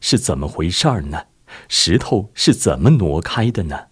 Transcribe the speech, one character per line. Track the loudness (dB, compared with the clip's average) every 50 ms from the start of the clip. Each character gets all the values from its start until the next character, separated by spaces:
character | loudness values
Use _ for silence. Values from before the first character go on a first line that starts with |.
是 | -2 0 0
怎 | 2 2 0 -2
么 | -2 -4
回 | -6 -4 -4 -4
事 | -2 -2 0 0
儿 | 0 0 0 -4
呢？ | -6 -8 -10 -12 _ _ _ _ -20 -20 -20 -12 -4
石 | -2 0 2 2 2 2
头 | 2 0 -2 -2 -2 -4 -6
是 | 0 2 2
怎 | 4 4 2 -2 0 4
么 | 4 4
挪 | 6 4 4 2 0 -2
开 | -4 -4 -4 -2 -2 -2
的 | -2 -2 -4
呢？ | -4 -6 -8 -10 _